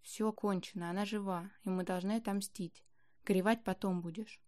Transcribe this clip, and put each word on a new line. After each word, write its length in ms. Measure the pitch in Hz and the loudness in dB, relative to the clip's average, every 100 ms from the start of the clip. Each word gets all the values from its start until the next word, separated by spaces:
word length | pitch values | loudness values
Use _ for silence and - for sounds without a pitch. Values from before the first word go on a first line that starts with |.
всё 300 | - - 220 | -14 -2 0
кончено, 580 | 214 214 190 - 196 170 | 2 2 0 -2 -6 -4
она 140 | 180 | -2
жива, 460 | 208 214 196 180 185 - | -2 -2 -2 -2 -4 -8
и 60 | - | -2
мы 120 | 185 | 0
должны 340 | 185 185 185 226 | 0 0 0 0
отомстить. 680 | 226 202 196 - 170 - - - - - | 0 -2 -2 -6 -8 -8 -20 -20 -20 -16
Горевать 400 | - 185 185 226 | 2 4 6 2
потом 360 | - 185 202 180 | 2 0 0 0
будешь. 400 | 170 165 214 - | -2 -6 -10 -12